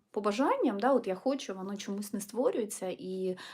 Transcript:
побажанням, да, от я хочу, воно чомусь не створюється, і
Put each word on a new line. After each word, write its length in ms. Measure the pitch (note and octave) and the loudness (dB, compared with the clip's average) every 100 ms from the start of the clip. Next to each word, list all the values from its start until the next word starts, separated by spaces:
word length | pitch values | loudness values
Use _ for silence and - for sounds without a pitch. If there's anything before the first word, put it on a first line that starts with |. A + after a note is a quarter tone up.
| _ | _
побажанням, 680 | G#3 G#3 G#3 D#4+ C5+ D#4 G3+ | 0 0 4 4 4 2 4
да, 140 | B3 | 4
от 140 | C4 G#3 | 4 2
я 80 | F#3 | 0
хочу, 400 | C4 C#4 - F#3+ | 0 0 -4 -6
воно 220 | F#3+ G3 | -6 -6
чомусь 360 | - G3+ G#3 | -4 -4 -4
не 80 | G3+ | -6
створюється, 760 | - A3 D#4+ C#4+ G#3 - F#3 - | -4 0 2 0 -4 -4 -6 -6
і 380 | F#3 F#3 F#3 F#3 - | -6 -2 -2 -4 -10